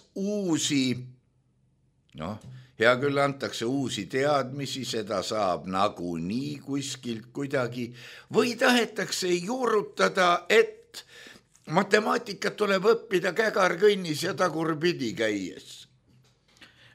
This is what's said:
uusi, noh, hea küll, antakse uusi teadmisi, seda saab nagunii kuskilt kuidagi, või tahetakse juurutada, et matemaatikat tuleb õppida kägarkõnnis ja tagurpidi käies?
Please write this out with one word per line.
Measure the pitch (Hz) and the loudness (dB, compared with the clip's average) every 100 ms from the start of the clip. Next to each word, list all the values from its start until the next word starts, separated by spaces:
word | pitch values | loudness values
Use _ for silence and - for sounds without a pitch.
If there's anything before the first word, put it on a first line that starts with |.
| _ | _
uusi, | - 196 208 185 156 - 143 127 123 - - _ _ _ _ _ _ _ _ _ | -6 -4 -2 0 0 2 0 0 -2 -6 -18 _ _ _ _ _ _ _ _ _
noh, | 71 80 110 - - - | -10 -8 -8 -12 -20 -12
hea | - 110 123 | 2 4 4
küll, | 143 143 | 2 2
antakse | 139 135 110 - | 0 0 -8 -4
uusi | 117 139 123 123 - | -2 -2 -2 -4 -4
teadmisi, | 131 143 143 123 143 135 139 | -2 2 0 -2 -6 -8 -8
seda | 120 120 101 101 | -6 -6 -2 -4
saab | 87 107 98 85 87 | -2 0 0 0 -2
nagunii | 95 104 - 87 82 85 117 147 139 | 0 0 0 -6 -4 -4 -4 -6 -8
kuskilt | 139 139 131 - 123 113 - | -6 -6 -6 -8 -8 -10 -10
kuidagi, | - 143 139 120 127 117 - - - - | -10 -4 -2 -2 -4 -8 -10 -18 -20 -2
või | - 247 233 | 2 2 2
tahetakse | 262 247 220 - 185 - 180 | 4 4 2 -4 -6 -4 -2
juurutada, | 180 180 262 240 214 151 - 190 190 180 175 - | -2 -2 -2 0 0 -2 0 2 4 4 4 4
et | 214 220 - _ - - - - - _ _ - | 4 4 0 _ -20 -20 -20 -20 -20 _ _ -2
matemaatikat | 160 202 214 233 247 220 190 196 - | 0 4 2 2 -2 -2 -6 -4 -2
tuleb | 208 190 202 | 0 2 4
õppida | 226 - 185 185 | 2 2 0 0
kägarkõnnis | 170 220 214 180 175 208 202 175 143 165 | 0 0 4 2 6 4 4 0 -2 -2
ja | |
tagurpidi | 190 185 156 165 156 175 151 117 | 0 0 2 -2 2 0 0 -2
käies? | 98 110 101 90 - - - - _ _ _ _ _ _ _ - _ - | 0 0 0 -4 -10 -16 -20 -20 _ _ _ _ _ _ _ -20 _ -18